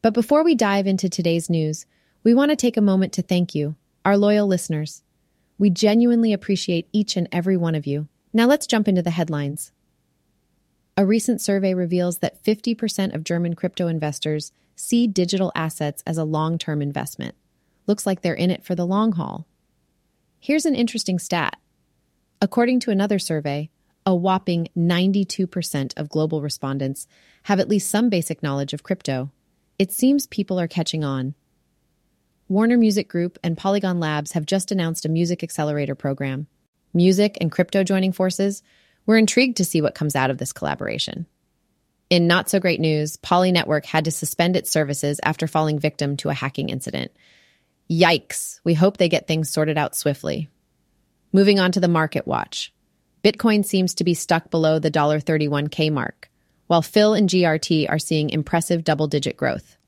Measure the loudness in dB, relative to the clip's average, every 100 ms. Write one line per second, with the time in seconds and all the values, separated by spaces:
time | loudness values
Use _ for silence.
0 | 2 2 2 4 4 4 2 2 0 0
1 | -2 -2 0 0 0 0 0 -4 -12 _
2 | _ _ 2 4 4 2 0 2 2 2
3 | 0 -4 -2 0 0 -2 -4 -6 _ _
4 | 0 4 4 4 2 0 -2 -6 -6 -12
5 | _ _ _ _ _ _ 0 4 4 4
6 | 4 4 2 0 -2 -2 0 -2 -2 -2
7 | -2 -2 -2 -2 0 0 0 -2 -2 -6
8 | -6 _ _ 2 4 2 2 0 2 2
9 | 0 -2 -2 -2 -4 -6 -14 _ _ _
10 | _ _ _ _ _ _ _ _ _ 0
11 | 2 2 2 -2 0 0 2 0 0 0
12 | 0 -2 -6 _ -2 0 -2 -2 -4 -2
13 | -4 -4 -4 -2 -2 -2 -4 -2 -2 -2
14 | -4 -4 -4 -4 -6 _ _ -16 -2 2
15 | 2 0 0 0 -2 -2 -6 -4 -6 -6
16 | -6 -4 -2 -2 -2 -4 -4 -4 -4 -6
17 | -8 -10 -12 -12 _ _ _ _ -4 -2
18 | -2 -2 -4 0 0 -2 -4 -4 0 0
19 | 0 -2 -6 -8 -14 _ _ _ _ _
20 | _ _ _ _ -2 0 0 0 -2 -2
21 | -4 -4 -2 -2 -2 -6 _ _ _ _
22 | _ _ _ _ -2 2 2 0 0 0
23 | 0 -2 -2 -4 -4 -6 -8 _ _ _
24 | 0 2 2 0 0 -2 -2 0 2 2
25 | 2 2 -2 -2 -4 -4 -4 -4 -6 -6
26 | -6 -2 -2 -2 -6 -8 -6 -4 -4 -6
27 | -12 _ _ _ -2 0 2 0 0 0
28 | 2 0 -2 -6 -4 -4 -4 -8 -6 -6
29 | -4 -4 -6 _ _ _ _ _ -4 2
30 | 2 2 0 -6 -4 -2 -2 -2 -4 -4
31 | -4 -4 -6 -8 _ _ _ _ _ _
32 | _ _ _ _ _ 0 4 4 4 2
33 | -2 -4 -4 -4 -6 -2 0 0 0 -2
34 | -2 -4 -4 -6 -2 -2 -2 -2 -2 -2
35 | -2 0 0 -2 -6 -4 -2 -2 -4 -4
36 | -4 -4 -4 -6 -10 _ _ _ _ 2
37 | 4 4 2 0 -4 0 0 0 0 0
38 | 0 0 -2 0 -4 -4 _ _ _ _
39 | 2 4 4 4 2 0 0 0 0 -2
40 | -2 0 0 -2 -6 -6 -6 -4 -6 -6
41 | -8 -8 -14 _ _ _ _ _ _ _
42 | _ 2 4 2 2 0 0 0 0 0
43 | -2 -8 0 2 4 2 2 -2 0 -2
44 | -2 -4 -6 0 0 0 0 -2 0 -2
45 | -4 -2 -2 -2 -2 0 0 0 -2 -2
46 | -4 -2 -4 -4 -6 -6 -6 -6 -6 -8
47 | -8 _ _ _ _ _ _ _ _ 2
48 | 4 4 -2 -10 -10 -6 0 4 4 4
49 | 0 0 0 -2 -2 -2 0 0 -2 -2
50 | -2 -2 -4 -6 -8 _ _ _ _ _
51 | _ _ _ 4 4 4 2 2 2 2
52 | 0 -2 -4 -4 -4 -10 -12 _ _ _
53 | _ _ -2 2 2 2 2 0 0 0
54 | -2 -2 0 0 0 0 2 2 0 2
55 | 2 0 0 -2 0 -2 -4 -2 0 0
56 | -4 -10 -20 _ _ _ _ 2 2 4
57 | 4 4 2 4 2 0 0 0 0 -2
58 | -2 -2 0 -2 -2 -2 0 -2 0 0
59 | 0 -2 -4 -4 -4 -4 -10 _